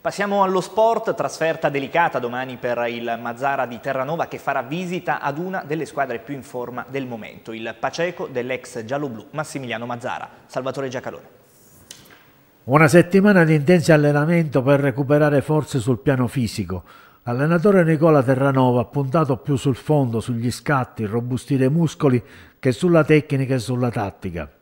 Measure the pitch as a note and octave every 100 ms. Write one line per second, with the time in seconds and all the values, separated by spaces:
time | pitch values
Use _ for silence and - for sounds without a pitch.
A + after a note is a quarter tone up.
0 | E3 D#3 G3+ G3+ F#3+ F#3+ - - A3+ A3+
1 | A3 E3 C#3 - D#3+ D#3 D#3 C#3 C3+ -
2 | D#3+ C3+ B2 A#2+ C3 A#2+ B2 A#2+ A#2+ A#2+
3 | A#2 A#2 A#2+ A#2 C3+ C#3 B2 A#2+ C#3 C3
4 | C3 E3 C3 B2 - C#3 B2 D#3 F#3 F3+
5 | - D3 C#3+ C#3+ F3+ F#3+ C3+ D#3+ C#3+ -
6 | C3+ A#2 - C#3 A#2+ B2+ A#2+ B2 - C3+
7 | C3 A#2 F2+ - - A2+ A2+ A2 C3+ -
8 | F3 F3 F#3 B2+ B2 B2+ - B2 A2 C#3
9 | D3 A2+ G2+ C#3+ D3+ C#3+ B2+ A2+ A#2+ A#2+
10 | - E2+ - - _ - C3 C3 C3+ B2
11 | A#2+ F#2 - _ _ _ _ - _ -
12 | - - _ _ _ _ - C#3 D#3 E3+
13 | E3+ F#3+ G3+ G3 D#3+ D#3 C#3 F3+ C#3 D#3
14 | D3 D3 D3+ E3+ D#3+ C#3 B2+ C#3+ C#3+ C3
15 | C3+ D3 D3+ C#3+ B2+ D#3 C#3 C#3 A2+ A#2+
16 | - C3 A#2+ - A2+ - F2+ F#2 - -
17 | - _ - A#2+ F#3+ F3 G#3 G3 E3 D#3+
18 | D#3+ D3+ B2 B2+ C#3 C3+ B2+ B2 A2+ D3
19 | C#3 E3 D3 C3 - C#3 D3 B2+ - D3+
20 | C3 A2+ G#2 A#2 A#2+ A2+ - C#3+ B2 -
21 | G#2+ A2+ B2 B2+ - C#3 C3 D#3+ D#3+ -
22 | D3 B2 - - - _ C3 B2 F3+ E3+
23 | D3+ D#3 D3 C3+ C3+ C3 G#2 B2 B2 A#2+
24 | G2+ - G2 E2 D2 _